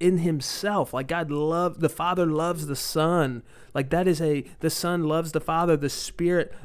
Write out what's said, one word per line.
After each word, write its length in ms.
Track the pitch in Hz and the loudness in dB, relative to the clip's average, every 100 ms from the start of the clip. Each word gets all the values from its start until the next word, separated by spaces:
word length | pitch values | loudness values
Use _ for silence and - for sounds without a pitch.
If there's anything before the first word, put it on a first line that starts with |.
in 180 | 180 180 | 2 4
himself. 720 | 170 151 - - 202 202 139 | 2 0 -2 -4 -2 0 0
Like, 140 | 131 135 | -2 -2
God 240 | 170 156 | -4 -2
love-, 480 | 147 151 165 175 - | 0 0 2 0 2
the 100 | 160 | -2
Father 380 | - 170 180 165 | 0 0 2 2
loves 400 | 151 170 170 147 | 2 0 -2 -4
the 80 | |
Son. 720 | 135 - 160 160 175 135 120 - - - | -6 -2 0 2 2 2 -2 -12 -20 -8
Like, 160 | - 135 | -4 0
that 180 | 165 185 | 2 2
is 120 | 156 | 2
a, 240 | 160 147 135 - | 2 0 -4 -4
the 120 | 160 | -4
Son 340 | - 175 175 | -2 -2 0
loves 260 | 156 160 165 | 0 0 -2
the 100 | 156 | -4
Father. 360 | - 165 175 156 | -2 0 4 2
The 120 | 143 | 2
Spirit 640 | - - - 175 175 - - | -4 -10 -2 0 2 0 -6